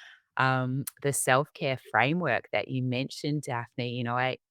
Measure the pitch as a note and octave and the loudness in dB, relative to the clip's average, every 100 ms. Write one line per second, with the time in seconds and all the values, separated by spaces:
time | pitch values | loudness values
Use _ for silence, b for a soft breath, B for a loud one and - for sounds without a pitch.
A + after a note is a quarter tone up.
0 | B B B - C3 C3 B2+ C3 - - | B B B 0 2 2 0 -2 -6 -4
1 | C#3+ C#3 - C3 D3+ - D3 C3 - G#2+ | -2 0 4 4 2 -4 -4 -4 0 2
2 | B2 E3+ E3 A2 - G#2 - C3 B2+ B2 | 4 2 0 0 0 -4 -2 -2 -2 -2
3 | C3+ - D#3 D3+ C#3+ B2 A#2+ - B2 A#2+ | -4 -6 -4 -4 -2 -6 -6 -6 -4 -4
4 | A#2+ B2 B2+ B2+ _ | -2 0 0 -2 _